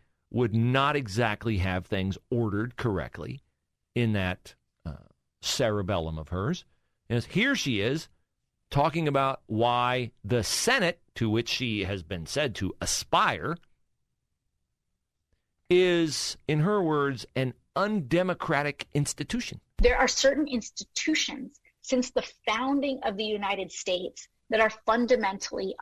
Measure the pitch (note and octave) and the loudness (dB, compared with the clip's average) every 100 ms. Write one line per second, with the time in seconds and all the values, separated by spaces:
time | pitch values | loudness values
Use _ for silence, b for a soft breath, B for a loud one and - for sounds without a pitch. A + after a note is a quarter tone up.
0 | _ _ _ A2 B2 A2 A#2 C3 C#3 D3 | _ _ _ -2 0 2 2 2 2 0
1 | A#2+ G2 A#2 G#2 A2+ G#2 F#2+ F#2 F2 G2 | -2 0 0 0 -2 0 0 -2 -2 -2
2 | F#2+ F#2 _ A#2+ A2+ G2+ A#2+ - A#2+ F#2+ | -2 -4 _ -2 0 -2 -4 -2 -2 0
3 | C2+ - - C3+ _ _ _ _ _ - | -4 -10 -12 -12 _ _ _ _ _ -2
4 | A#2 G#2+ F#2 F2+ - - _ _ E2 C#2+ | 0 2 0 -4 -10 -20 _ _ -12 -12
5 | G1+ _ _ _ - - A#2+ G#2 F#2 F#2+ | -16 _ _ _ -6 0 2 2 0 -2
6 | D#2+ D#2 D2+ F2+ G#2 F3+ - _ _ _ | -2 -6 -6 -4 -2 -4 -8 _ _ _
7 | _ A#2+ A#2 E3+ B3 C#4 - A2 G#2 D3+ | _ -4 -2 0 2 0 0 0 0 -2
8 | - _ _ _ _ _ _ C#3+ D3+ D#3 | -6 _ _ _ _ _ _ 0 2 2
9 | D#3 C#3 C3+ C3 - G#2+ A#2 A#2+ B2 B2+ | 0 2 0 -2 -4 0 2 4 2 0
10 | A#2 - G#2 B2 G2+ - - C4 F3 - | -4 -8 -2 0 0 0 2 2 2 -2
11 | _ - A#2 G#2+ A#2 - B2+ G#2+ F#2 G2 | _ -2 0 2 0 -4 -2 -2 -2 -4
12 | D#2+ F#2 D#2 - D3 G2 F#2+ - - - | -6 -8 -6 -2 -2 -2 -4 -4 -4 -4
13 | - E3+ G3+ G2+ G#2+ E3+ - _ _ _ | 0 2 2 0 -4 -8 -10 _ _ _
14 | _ _ _ _ _ _ _ _ _ _ | _ _ _ _ _ _ _ _ _ _
15 | _ _ _ _ _ _ _ F3+ F3+ E3+ | _ _ _ _ _ _ _ 4 6 4
16 | E3 C#3 - - - D3+ E3 G#3 E3+ D3+ | 2 0 -6 -8 -2 0 2 2 2 2
17 | C#3 C3 - - C3 - _ - G3+ G#3+ | 2 -2 -6 -4 -4 -4 _ -2 0 0
18 | C3 E3 F#3 F3 - C#3+ D3 C#3+ - C#3+ | 0 2 2 -2 0 0 0 -4 -4 -2
19 | C#3+ - D3 A#3+ - - - - A#3+ B3 | -2 -4 -6 -4 -6 -10 -18 4 4 6
20 | B3+ - C5+ G4+ D4+ B3 - - - - | 2 4 4 4 0 -2 -6 -14 -12 -6
21 | - D#4 - - - - b _ - B3+ | -2 0 -2 -6 -12 -16 b _ -2 0
22 | B3 - - - - A3 C4 C#4+ C#4 C4 | 0 -2 -4 -8 -4 -2 0 0 0 -2
23 | A3+ G3 G#3+ G#3 G3+ G3 F3+ - - F3+ | -4 -4 -4 -2 -2 -4 -6 -8 -4 -4
24 | F#3 - - _ _ A3 A3 - - A3+ | -4 -10 -20 _ _ 2 2 2 0 2
25 | A#3+ B3 G3+ G3 - - G3 - | 4 2 2 -4 -8 -6 -6 -2